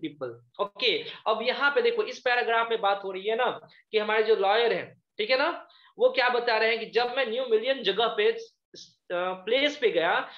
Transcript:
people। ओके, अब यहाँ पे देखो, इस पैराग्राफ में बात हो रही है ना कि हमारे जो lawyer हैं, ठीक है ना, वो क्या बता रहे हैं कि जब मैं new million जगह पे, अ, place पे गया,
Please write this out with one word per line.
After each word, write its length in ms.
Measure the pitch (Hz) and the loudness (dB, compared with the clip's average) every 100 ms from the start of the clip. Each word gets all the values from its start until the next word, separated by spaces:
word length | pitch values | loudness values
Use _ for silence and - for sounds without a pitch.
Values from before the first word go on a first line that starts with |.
people। 340 | 160 151 131 117 _ - | -10 -8 -10 -10 _ -6
ओके, 360 | 208 - 247 156 - - - | -6 -2 0 0 -4 -6 -2
अब 160 | 220 | -2
यहाँ 280 | 240 233 277 | -2 0 0
पे 120 | 247 | 2
देखो, 200 | 240 233 | 2 0
इस 160 | 214 247 | -4 -4
पैराग्राफ 520 | 247 247 220 226 226 | -2 0 2 0 0
में 100 | 220 | 0
बात 240 | 196 202 | 0 0
हो 80 | 196 | -4
रही 160 | 190 202 | -8 -4
है 80 | 226 | -2
ना 140 | 240 - - - _ | -2 -4 -12 -20 _
कि 60 | 214 | -2
हमारे 240 | 208 220 | 0 2
जो 140 | 220 208 | 4 4
lawyer 360 | 196 214 233 | 4 4 2
हैं, 160 | 180 127 - _ - | 0 -4 -14 _ -8
ठीक 120 | 214 | 0
है 80 | 262 | 0
ना, 120 | 302 339 - _ _ - | 0 -4 -10 _ _ 0
वो 120 | 247 | 2
क्या 180 | 254 247 | 4 2
बता 280 | 247 240 220 | 2 2 2
रहे 120 | 220 | 2
हैं 80 | 226 | 0
कि 60 | 208 | -2
जब 280 | 202 247 254 | 0 0 0
मैं 100 | 254 | -2
new 200 | 233 254 | -2 0
million 360 | 220 247 269 | 2 2 -2
जगह 260 | 214 190 226 | -2 0 0
पे, 220 | 220 214 | 2 0
अ, 840 | 226 - _ _ - - _ - 175 180 185 | 0 -6 _ _ -20 -20 _ -8 -4 -4 -4
place 320 | 208 254 285 285 | -2 0 0 0
पे 140 | 220 | 0
गया, 300 | 170 165 226 262 | 2 2 2 -2